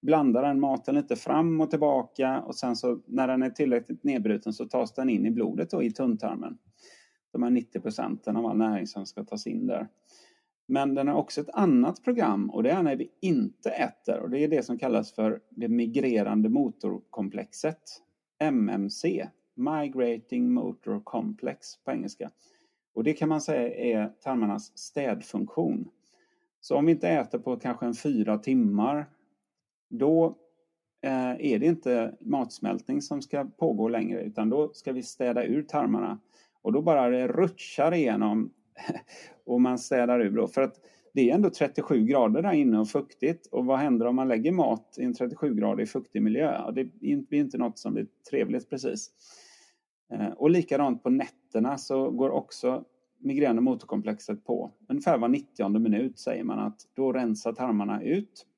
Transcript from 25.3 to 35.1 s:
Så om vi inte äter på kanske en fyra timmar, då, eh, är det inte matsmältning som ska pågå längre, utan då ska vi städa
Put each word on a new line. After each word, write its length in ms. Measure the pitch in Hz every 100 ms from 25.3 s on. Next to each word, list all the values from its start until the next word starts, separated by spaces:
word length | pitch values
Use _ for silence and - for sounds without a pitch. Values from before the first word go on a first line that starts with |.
| - - - 165 - - _ _ _ _ _ _ _
Så 160 | - 143
om 100 | 151
vi 60 |
inte 160 | 156 170
äter 300 | 160 113 120
på 180 | 123 120
kanske 300 | 131 117 120
en 80 |
fyra 440 | 113 147 127 107 107
timmar, 680 | 135 131 107 101 117 147 - _ _ _ _ _ _ _ _
då, 360 | 117 135 160 165 - _ _ _ _ _ _
eh, 280 | 139 131 127 123 147
är 60 | 110
det 80 | 147
inte 480 | 160 135 123 113 -
matsmältning 840 | 113 139 120 - 104 98 - 143
som 200 | - 143
ska 220 | 135 143
pågå 440 | 135 - 160 107 110
längre, 340 | 117 113 95
utan 280 | 107 107 110
då 200 | 135 147
ska 200 | - -
vi 100 | 127
städa 420 | 120